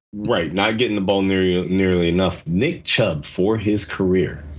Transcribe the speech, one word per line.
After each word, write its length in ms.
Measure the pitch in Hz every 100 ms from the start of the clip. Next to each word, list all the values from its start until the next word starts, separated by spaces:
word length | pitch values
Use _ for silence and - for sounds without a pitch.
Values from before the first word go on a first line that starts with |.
| _
right, 380 | 104 107 107 82
not 260 | 90 104 110
getting 180 | 120 104
the 60 |
ball 200 | 95 98
nearly, 460 | 98 95 92 90 87
nearly 400 | 95 95 90 85
enough. 360 | 87 92 - -
Nick 360 | 87 147 165
Chubb, 400 | - - 104 76 -
for 320 | - 95 110
his 280 | 101 104 -
career, 580 | - 92 92 82 - -